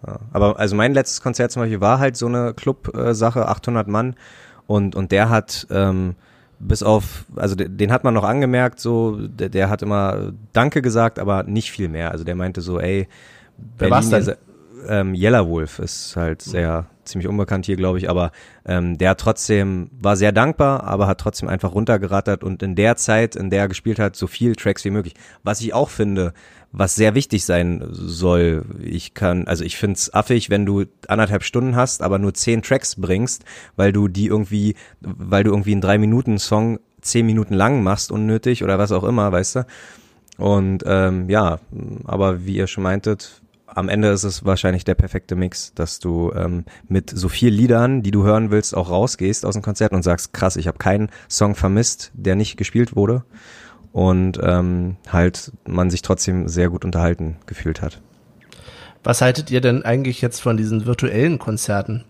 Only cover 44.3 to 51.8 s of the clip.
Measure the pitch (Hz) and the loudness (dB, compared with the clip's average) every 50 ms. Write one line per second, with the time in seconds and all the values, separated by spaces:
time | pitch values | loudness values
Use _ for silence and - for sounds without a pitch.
44.3 | 92 - - 98 95 90 - 95 90 90 - - 92 - - 92 - 95 - - | -6 -4 0 0 0 2 2 0 0 0 0 -2 0 0 0 -2 -2 -8 -6 -4
45.3 | 92 90 92 90 87 - - - _ - 85 82 - - - 90 85 82 85 85 | -4 -2 -2 -4 -4 -8 -12 -12 _ -6 -6 -6 -6 -6 -4 -2 -2 0 0 -2
46.3 | 85 87 87 87 90 87 85 - - - - - 92 95 92 - - 101 90 92 | -2 -2 -4 -2 -2 -4 -6 -8 -14 -20 -8 -2 -2 -2 -2 -2 -8 -4 -4 -4
47.3 | - - - 120 107 101 117 123 120 113 120 127 135 135 107 98 101 104 98 101 | -2 2 4 4 4 6 4 4 6 4 4 2 2 0 0 0 2 2 4 4
48.3 | 107 110 113 107 104 107 104 - - - 92 87 87 90 104 127 - - 90 95 | 4 4 2 2 2 0 0 0 -2 -4 -2 0 2 2 2 0 0 -2 -2 -2
49.3 | 104 - - 95 98 107 104 - 104 - 110 104 - 92 85 90 87 85 - - | -2 -2 -2 -4 -4 -4 -4 -4 -2 0 0 2 2 2 2 2 0 0 -2 -10
50.3 | _ - - 95 - - 85 87 82 - - 98 95 104 107 104 - - - _ | _ -2 -2 -2 0 -2 -4 -4 -4 -2 0 0 2 2 0 -2 -6 -12 -16 _
51.3 | - - 104 104 101 - - 98 95 104 | -2 0 2 2 2 2 0 2 2 2